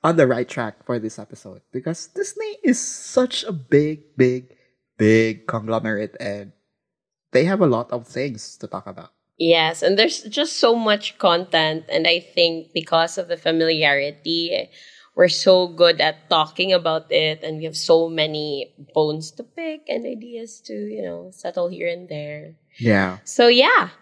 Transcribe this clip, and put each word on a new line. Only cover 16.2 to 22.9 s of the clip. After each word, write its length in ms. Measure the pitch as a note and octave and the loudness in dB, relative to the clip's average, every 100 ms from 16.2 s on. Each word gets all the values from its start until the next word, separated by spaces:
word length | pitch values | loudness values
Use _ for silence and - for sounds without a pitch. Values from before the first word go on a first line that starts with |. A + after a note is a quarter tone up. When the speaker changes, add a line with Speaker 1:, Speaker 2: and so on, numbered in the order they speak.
| _ | _
Speaker 2:
talking 420 | E3 D#3 - F#3 | 0 0 -2 0
about 380 | F3+ E3 D#3+ - | 0 0 -2 0
it, 300 | D3+ D#3 D#3 | 0 2 -2
and 160 | - D#3 | -8 -8
we 80 | D#3+ | -8
have 100 | D#3 | -8
so 320 | - E3 E3 | 4 4 4
many 680 | E3 D#3 D3+ D3+ C#3 - _ C#3+ | 0 -2 -2 -6 -6 -8 _ -6
bones 380 | - D#3 D#3 D#3 - | -2 0 -2 -10 -16
to 40 | |
pick 460 | A#3+ - E4 D#4 D#4 | -18 -10 -10 -10 -8
and 160 | A#3+ A#3 | -8 -8
ideas 560 | A#3 A#3+ A#3 A3+ - - | -12 -12 -14 -16 -18 -14
to, 40 | G#3+ | -12
you 260 | G#3 G#3+ | -10 -10
know, 300 | F#3 E3+ F3+ | -10 -12 -16
settle 340 | F#3 F3 F3 F3 | -14 -10 -6 -6
here 200 | F3+ E3+ | -6 -8
and 180 | F3 F3+ | -8 -12
there. 480 | D3+ D3 D3+ D#3 D#3+ _ - | -12 -12 -14 -18 -20 _ -4
Speaker 1:
Yeah. 400 | A#2 | 0